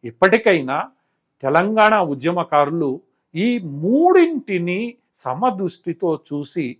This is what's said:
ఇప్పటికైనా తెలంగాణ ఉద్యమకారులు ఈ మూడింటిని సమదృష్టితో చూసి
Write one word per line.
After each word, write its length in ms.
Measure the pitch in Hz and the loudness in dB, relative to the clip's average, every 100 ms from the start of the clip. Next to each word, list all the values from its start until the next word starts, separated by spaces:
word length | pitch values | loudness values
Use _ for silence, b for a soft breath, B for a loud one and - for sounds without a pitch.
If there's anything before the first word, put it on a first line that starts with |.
| 120 | -16
ఇప్పటికైనా 640 | - 190 220 226 175 131 143 233 _ _ _ _ _ | 0 2 4 4 2 0 -6 -6 _ _ _ _ _
తెలంగాణ 500 | 135 156 196 220 214 214 170 | 0 2 2 2 4 4 0
ఉద్యమకారులు 760 | 135 147 175 165 147 143 165 147 139 _ _ _ 160 220 | -2 -2 -4 0 0 0 0 -4 -4 _ _ _ -4 -2
ఈ 20 | 240 170 139 | -2 -6 -6
మూడింటిని 960 | 170 269 349 370 339 302 - 190 175 180 233 233 _ - | 0 2 4 6 4 0 -4 -4 -2 -4 -6 -12 _ -14
సమదృష్టితో 840 | 131 135 247 196 185 - 175 170 175 151 _ | -8 -2 -2 -2 -8 -8 -12 -6 -4 -4 _
చూసి 380 | 147 139 175 131 | -10 -8 -8 -8